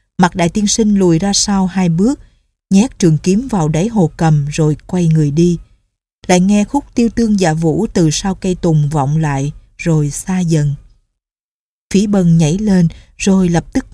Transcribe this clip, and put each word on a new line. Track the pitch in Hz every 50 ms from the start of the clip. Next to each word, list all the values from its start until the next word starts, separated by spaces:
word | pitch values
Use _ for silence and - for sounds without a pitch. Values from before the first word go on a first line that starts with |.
| _ _ _ -
Mặt | 185 170 -
Đại | 185 170 170
Tiên | - 214 208
Sinh | 202 - - 226 214 208
lùi | 196 190 175 165 160
ra | 190 202
sau | 202 - - - 202 196 190
hai | 180 180 190 185 175
bước, | 160 165 196 240 285 - - - _ _ _ _ _ _ _ -
nhét | 190 196 220 262 - -
trường | 214 170 156 151
kiếm | - 180 190 208 269 262
vào | 233 196 156 151
đáy | 156 156 180 233
hồ | 233 220 170 151 -
cầm | - 170 160 156 147 143 147
rồi | 147 - 156 151 151 - -
quay | - - 180 175 165
người | 160 156 151 147
đi. | 143 156 170 180 170 165 - _ _ _ _ _ _ _ _ _ _ _ -
Lại | - 180 180
nghe | 180 196 208 208 208
khúc | - - 285 - - -
Tiêu | - 233 233 -
Tương | - 233 220 214 196
Dạ | 185 160
Vũ | 156 160 165 160 143 156 208 226 -
từ | - 170 156
sau | 147 - - 196 190
cây | - - 190 180
tùng | - - 175 156 156 147 143
vọng | 151 151 135 139 151
lại | 160 160 147 143 135 135 143 151 - - _ _ -
rồi | - 170 160 151 147 143
xa | 135 - - - 185 185
dần. | 185 165 165 151 147 147 139 - - - _ _ _ _ _ _ _ _ _ _ _ _ _ _ _ _ _ _ _ - -
Phí | 190 214
Bân | 214 202 196 180 170 165 165
nhảy | 165 143 160 202
lên | 214 214 190 180 170 160 - - - _ _
rồi | - - 202 190 190 185 175
lập | 170 165 - -
tức | - 269 - -